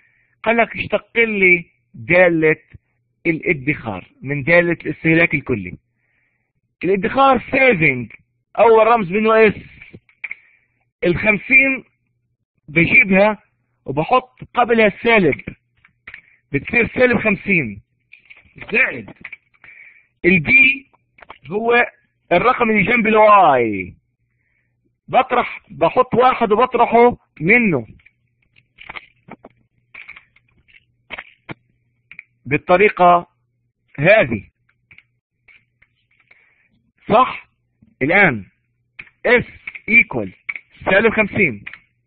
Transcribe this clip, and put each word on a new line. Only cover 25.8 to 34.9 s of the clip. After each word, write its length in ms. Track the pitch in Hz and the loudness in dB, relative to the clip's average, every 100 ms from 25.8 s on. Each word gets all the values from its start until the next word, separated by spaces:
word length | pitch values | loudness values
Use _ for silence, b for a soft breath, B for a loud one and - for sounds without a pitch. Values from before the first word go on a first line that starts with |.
| 160 247 - | 0 0 0
واحد 380 | 220 254 - 226 | 2 2 0 0
وبطرحه 680 | 214 247 240 214 233 240 - _ - | 0 0 0 2 4 2 0 _ -6
منه 460 | 160 240 220 139 110 - _ _ _ _ _ _ _ _ - - - _ _ - - _ _ _ _ - - - _ _ _ _ _ _ _ _ _ - - _ - - _ _ _ _ _ - _ _ 120 | 0 2 2 -2 -6 -18 _ _ _ _ _ _ _ _ -20 -20 -20 _ _ -20 -20 _ _ _ _ -20 -20 -20 _ _ _ _ _ _ _ _ _ -20 -20 _ -20 -20 _ _ _ _ _ -20 _ _ -6
بالطريقة 840 | 147 - 180 208 - 175 175 - _ _ _ _ _ _ - | -6 0 2 2 2 2 2 -2 _ _ _ _ _ _ -2
هذه، 440 | 160 220 147 104 - _ _ _ _ | 2 2 2 -6 -10 _ _ _ _